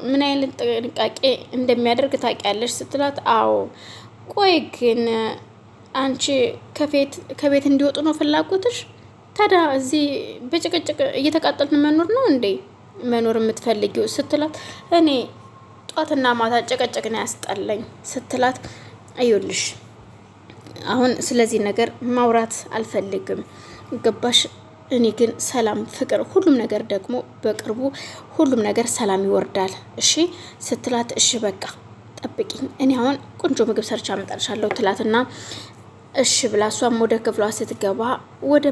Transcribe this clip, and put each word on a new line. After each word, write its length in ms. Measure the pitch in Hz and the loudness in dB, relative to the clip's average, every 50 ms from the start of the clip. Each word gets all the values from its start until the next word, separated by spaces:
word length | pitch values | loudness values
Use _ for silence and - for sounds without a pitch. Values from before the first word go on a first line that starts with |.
| - | 0
ምን 200 | 240 269 277 285 | 0 0 2 2
አይነት 280 | 277 277 277 269 262 - | 2 0 0 -2 -2 -4
ጥንቃቄ 640 | - 247 240 233 233 233 233 - - 220 220 220 - - 269 240 - - - - | -4 -2 -2 0 -2 -2 -4 -4 -2 -2 -2 -2 0 2 2 2 0 -2 -6 -4
እንደሚያደርግ 640 | 254 254 247 247 240 240 233 240 247 277 277 - - | -2 0 2 2 4 4 2 2 2 2 0 0 0
ታውቂያለሽ?» 540 | - 240 - - - 202 196 208 233 247 - | 0 -2 -2 0 0 -2 -2 0 -2 -4 -4
ስትላት 440 | - - - - 277 285 285 277 - - - | -6 -8 -6 -4 -2 -2 -2 -2 -2 0 2
«አዎ። 220 | 233 220 220 220 214 208 196 - - - - - - - - - - - - - | 2 4 4 2 2 0 0 -4 -8 -14 -18 -18 -18 -20 -20 -20 -20 -20 -18 -8
ቆይ 240 | - 415 403 381 349 302 220 - | -2 2 2 4 4 4 2 -2
ግን 320 | - - 247 240 226 240 233 233 226 226 220 220 - - - - - - - - - - - - - | -4 0 2 2 2 2 2 0 0 0 -2 -2 -6 -8 -12 -18 -20 -20 -20 -20 -20 -20 -16 -8 -4
አንቺ 300 | - 269 269 254 - - 285 277 262 240 - - - - - - | -2 -2 -2 -2 -2 0 0 2 2 2 0 -2 -4 -12 -10 -6
ከፌት-፣ 480 | - 302 294 294 277 277 277 - - - - 269 | -4 -2 0 2 2 2 0 -2 -8 -14 -14 -6
ከቤት 280 | - 294 285 277 277 277 | -2 2 2 4 4 4
እንዲወጡ 300 | 294 277 277 285 285 - 285 | 4 4 4 4 2 2 0
ነው 140 | 294 311 302 | 0 0 0
ፍላጎትሽ? 640 | 311 320 294 302 311 320 - 381 381 381 494 494 - - - - - - - - - - - - | 0 0 2 2 2 2 2 0 0 0 0 -2 -4 -8 -14 -18 -20 -20 -20 -20 -20 -20 -6 0
ታዲያ 260 | - 415 403 392 349 330 302 269 | 2 4 6 6 6 6 4 2
እዚህ 320 | 269 262 262 311 302 294 285 277 - - 107 90 - 240 | 0 0 0 2 2 2 2 0 -2 -6 -8 -10 -12 -6
በጭቅጭቅ 540 | 254 - 339 - 339 359 330 330 - 302 - 277 262 - | -2 -2 -2 0 0 -2 -2 -2 -2 -2 0 0 0 0
እየተቃጠልን 680 | 262 269 302 311 320 - 285 277 - 285 277 302 294 | 0 2 2 2 2 2 0 0 0 0 2 4 4
መኖር 280 | 294 302 302 311 349 370 | 4 4 4 4 4 2
ነው 140 | 440 523 539 | 2 2 4
እንዴ 180 | 440 277 247 233 202 190 190 - - - - - - - - - | 4 4 4 2 0 -2 -2 -6 -12 -20 -20 -20 -20 -16 -8 -4
መኖር 340 | 247 240 233 233 226 226 | -2 0 2 2 2 2
የምትፈልጊው?» 680 | 226 220 220 220 - - 240 220 208 208 202 - 226 214 220 | 2 2 0 -2 -2 0 -2 0 0 0 -2 0 0 -2 -2
ስትላት 440 | - - 277 - 302 294 302 311 302 - - - - - - - 339 | -2 -4 -2 0 0 0 0 -2 -4 -8 -14 -16 -16 -16 -4 2 4
«እኔ 160 | 339 330 302 277 247 202 - - - - - - - - - - - - - | 6 6 6 4 2 -2 -4 -8 -18 -20 -20 -20 -20 -20 -20 -20 -20 -20 -8
ጧትና 380 | - 320 311 - 302 277 254 247 240 | -6 -4 -2 0 0 2 2 2 2
ማታ 220 | 233 226 226 240 240 226 | 2 2 2 2 0 0
ጭቅጭቅ 380 | - 254 254 254 233 - 233 226 | 0 0 0 0 -2 -2 -4 -4
ነው 140 | 220 226 214 | -4 -4 -4
ያስጠላኝ» 600 | 202 240 - - - - 196 208 190 214 214 208 233 - - - - | -4 -6 -8 -8 -8 -6 -6 -4 -4 -4 -4 -6 -6 -10 -16 -18 -14
ስትላት 520 | - - 254 - - - - 240 254 254 - - - - - - - - - - - - | -10 -10 -10 -8 -6 -2 2 2 2 0 -2 -8 -16 -18 -18 -20 -20 -20 -20 -20 -14 -4
«እዩልሽ 460 | - 254 240 220 196 190 190 180 - - - - - - - - - - - - - - - - - - - - - - - - - - | 0 2 4 4 4 2 0 -4 -4 -4 -6 -8 -10 -16 -20 -20 -20 -20 -20 -20 -20 -20 -20 -20 -20 -20 -20 -20 -20 -20 -18 -16 -10 -6
አሁን 260 | 185 208 254 247 254 233 - - | -4 0 2 2 2 2 0 -2
ስለዚህ 380 | - 254 240 233 220 226 208 202 | -2 2 2 2 2 2 0 -2
ነገር 260 | 208 196 214 233 233 - - - 247 247 | 0 0 0 0 -2 -2 -6 -6 -2 0
ማውራት 420 | 247 247 233 226 233 226 220 - - - - - | 2 2 4 4 2 0 -2 -4 -10 -10 -8 -6
አልፈልግም፣ 680 | 220 220 - - - 196 196 139 180 - - 190 180 - - - - - - - - - - 254 226 | -6 -6 -4 -4 -4 -4 -4 -4 -6 -6 -6 -8 -8 -8 -12 -16 -20 -20 -20 -20 -20 -14 -10 -6 -2
ገባሽ? 400 | - 233 208 - - 240 240 - - - - - - - - - - - | 0 -2 0 0 0 0 2 2 0 0 -6 -16 -20 -20 -20 -20 -8 -2
እኔ 140 | 277 240 233 220 214 | 0 2 2 2 2
ግን 180 | - 240 226 - - | 2 0 0 0 -2
ሰላም፣ 400 | - - - 247 226 214 208 208 220 - | -6 -4 -2 0 0 0 0 -2 -6 -8
ፍቅር፣ 320 | - - 254 - 214 208 233 | -6 -6 -4 -2 -2 -2 -2
ሁሉም 300 | - - 285 - 330 277 | 0 2 4 6 6 6
ነገር 260 | 240 214 208 214 208 220 | 4 2 0 -2 -4 -4
ደግሞ 280 | - 202 196 - - 240 247 - - - - | -4 -4 -4 -4 -4 -6 -6 -6 -8 -10 -6
በቅርቡ 420 | - 220 214 - - 233 214 240 262 277 277 - - - - - - - - | -4 -4 -2 -4 -4 -8 -4 -4 -4 -4 -4 -6 -12 -16 -16 -18 -18 -6 0
ሁሉም 280 | - 320 269 254 240 208 | 2 2 4 4 2 2
ነገር 240 | 208 202 226 240 - | 2 2 0 0 0
ሰላም 340 | - - 233 202 190 190 196 | -2 -2 0 0 0 2 2
ይወርዳል፣ 500 | 196 202 190 185 - - 196 185 190 - - - - - | 2 2 2 0 0 -2 -2 -2 -2 -4 -8 -16 -16 -6
እሺ?» 140 | 226 - - - 302 339 359 - - - - - - - | -2 0 2 2 2 2 0 -2 -6 -18 -20 -18 -14 -8
ስትላት 480 | - - - - - 247 233 233 233 - | -6 -6 -6 -4 -2 -2 -2 -2 -2 -2
«እሺ 160 | - - - - 220 | 0 0 0 0 0
በቃ 220 | 220 202 190 - - - - - - - - - - - - | -2 -4 -4 -6 -10 -12 -12 -14 -20 -20 -20 -20 -20 -20 -16
ጠብቂኝ፣ 500 | - - 247 - - 214 - - - 269 - - | -12 -12 -8 -6 -6 -6 -6 -8 -8 -10 -10 -4
እኔ 140 | - 285 262 269 | 0 2 2 2
አሁን 200 | 247 233 269 285 269 - - - | 2 2 0 0 -2 -6 -12 -8
ቆንጆ 220 | - - 330 262 - 220 | -4 -2 0 2 2 2
ምግብ 220 | 214 208 226 220 | 2 0 0 -2
ሰርቻ 220 | - 233 - - - | -2 -4 -6 -4 -4
አመጣልሻለሁ» 580 | 196 196 190 - - - - - 208 220 214 208 202 | -6 -6 -6 -8 -8 -6 -6 -6 -4 -2 -2 -2 -2
ትላትና 440 | - 226 190 196 - 262 220 220 240 254 - - - - - - - - - - - - - - - - - - | 0 0 0 0 0 0 2 2 2 0 0 -4 -14 -14 -14 -14 -14 -16 -18 -20 -20 -20 -20 -20 -20 -20 -6 -2
እሺ 220 | - - - - - - 214 | 0 2 2 2 2 0 0
ብላ 160 | 208 208 208 | 2 2 2
እሷም 280 | 214 214 - 262 233 233 | 0 0 0 0 0 2
ወደ 180 | 226 226 220 233 220 | 2 2 2 2 0
ክፍሏ 260 | 226 226 214 226 208 214 | 0 -2 0 0 0 0
ስትገባ 520 | 226 - 226 - 233 - 214 196 190 240 226 240 262 - - - - - - | -2 -4 -6 -6 -6 -2 -2 -2 0 0 -2 -2 -4 -4 -6 -12 -14 -6 0
ወደ 240 | 269 294 294 294 285 | 4 4 4 4 4